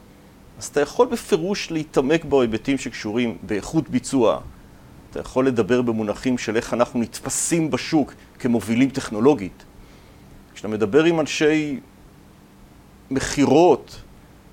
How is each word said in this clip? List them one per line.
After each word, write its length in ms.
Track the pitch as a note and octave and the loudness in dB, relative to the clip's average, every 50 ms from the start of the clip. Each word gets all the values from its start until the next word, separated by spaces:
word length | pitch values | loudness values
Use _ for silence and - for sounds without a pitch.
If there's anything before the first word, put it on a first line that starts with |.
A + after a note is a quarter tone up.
| - - - - - - - - - - - - | -16 -20 -20 -20 -20 -20 -20 -20 -20 -20 -20 -18
אז 80 | - | -18
אתה 140 | - - D3 | -4 -2 -2
יכול 260 | C#3+ C#3+ - - A#3+ | -2 0 2 0 0
בפירוש 640 | B3 A#3+ A#3 - - G3+ E3 E3 F#3+ G3+ - - - | 0 0 -8 -2 0 0 0 0 -2 -4 -6 -6 -6
להתעמק 540 | E3 D#3 D3 - - D#3+ C3+ C3 D#3+ D#3+ D#3+ | -6 -6 -6 0 0 0 2 2 0 0 0
בהיבטים 540 | C#3+ C#3 C#3 B2 A2+ A2+ G#2+ - C#3 C#3 C3 | 2 2 2 2 2 0 -4 -2 -4 -4 -4
שקשורים 580 | - B2 - - - G#2+ G#2 B2 B2 A#2 G2 - | -4 -10 -12 -8 -8 -4 -2 -2 -2 -2 -4 -8
באיכות 460 | - F#2+ A2 F#2+ - - - D#3+ C#3+ - | -8 -6 -6 -6 -6 -2 -4 -4 -4 -2
ביצוע, 520 | A#2+ B2+ - - C#3 C3+ A2+ G2 D2+ B1+ - - - - - - - - - - - - - - | -4 -4 -4 0 0 2 4 2 2 0 -6 -14 -20 -20 -20 -20 -20 -20 -20 -20 -20 -20 -20 -14
אתה 100 | - D2 | -12 -12
יכול 260 | - - - B2+ C3 | -12 -4 -2 0 0
לדבר 360 | C3+ B2 A2+ G#2+ F2+ B2 B2 | 2 2 0 2 2 2 2
במונחים 560 | B2 A#2 A2+ A2 G#2+ G#2 G#2 - - C3 B2 A#2+ | 2 0 -2 -2 -2 -4 -4 -2 -2 -2 -2 -2
של 180 | - A#2 G#2 | -2 -2 -2
איך 180 | A2+ - - B2 | -4 -4 -2 -2
אנחנו 260 | A2+ B2 - - B2 | -2 -2 0 0 -4
נתפסים 720 | A2+ - - - - C3 - - - - E3 E3+ D#3+ D3 | -4 -4 -8 -10 -8 -6 -6 -4 -2 -2 0 0 0 -2
בשוק 420 | B2+ B2 - - D#3+ D#3 B2+ - - - - - - - | -2 -4 -4 0 0 0 0 0 -6 -18 -20 -20 -16 -6
כמובילים 520 | - B2 A#2 A#2 F#2+ G#2 A2+ A#2 C3+ C3 | -2 0 0 0 0 0 2 2 2 2
טכנולוגית. 760 | C3 C3 - - A2 G#2 A#2 D3 D3 G#2+ F#2+ F2+ - - - - - - - - - - - - - - - - - - - - - | 0 -6 -8 -6 -4 2 4 4 4 4 -2 -10 -12 -16 -20 -20 -20 -20 -20 -20 -20 -20 -20 -20 -20 -20 -20 -20 -20 -20 -20 -20 -18
כשאתה 140 | - - G#2 | -12 -8 -6
מדבר 360 | G#2+ G#2 A2 G2 A2 D3 D#3+ | 0 0 0 4 4 4 6
עם 160 | E3+ E3+ D#3+ | 6 2 2
אנשי 600 | D3 - - - D#3+ D3+ D#3 D#3 D3+ D3 C3+ A#2+ - - - - - - - - - - - - - - - - - - - - - - - - - - | -2 -2 -2 2 2 2 2 2 0 -4 -6 -10 -12 -18 -20 -20 -20 -20 -20 -20 -20 -20 -20 -20 -20 -20 -20 -20 -20 -20 -20 -20 -20 -20 -20 -20 -10 -4
מכירות, 840 | C3+ C3+ - - - D3 C#3 B2 C3 D#3 F3 F3 C3+ - - - - - - - - - - - - - - - | -4 -4 -4 -2 0 2 4 4 6 6 8 6 6 4 0 -12 -20 -20 -20 -20 -20 -20 -20 -20 -20 -20 -20 -16